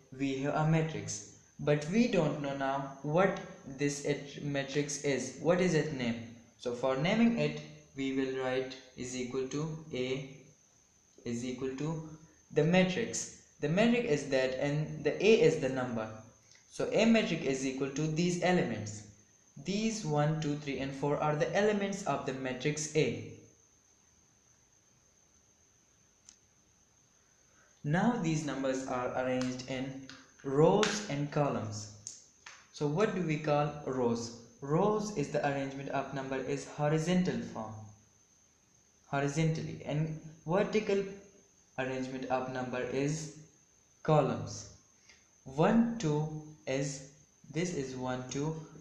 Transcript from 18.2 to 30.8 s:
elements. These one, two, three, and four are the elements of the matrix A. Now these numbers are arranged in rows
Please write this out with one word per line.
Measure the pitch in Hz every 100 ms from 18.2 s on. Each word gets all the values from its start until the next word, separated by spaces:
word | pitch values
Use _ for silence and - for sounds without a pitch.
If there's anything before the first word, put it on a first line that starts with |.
| 175 170
elements. | 180 180 120 107 104 - - - _ _ _ -
These | 147 202 220 214 151
one, | 147 151 156
two, | 151 147
three, | 143 131
and | 135
four | - 147 143
are | 151 151
the | 165 196
elements | 214 202 196 -
of | - 139 -
the |
matrix | 131 131 127 151 147 - 156
A. | 127 107 104 - - _ _ _ _ _ _ _ _ _ _ _ _ _ _ _ _ _ _ _ _ _ _ _ _ _ _ _ - - _ _ _ _ _ _ _ _ _ _ _ _ _ _ 147
Now | 170 220 240
these | 165 151 147
numbers | 131 135 131 131
are | 127 127 127
arranged | 127 127 127 127 -
in | 131 135 - - - - -
rows | 139 135 170 202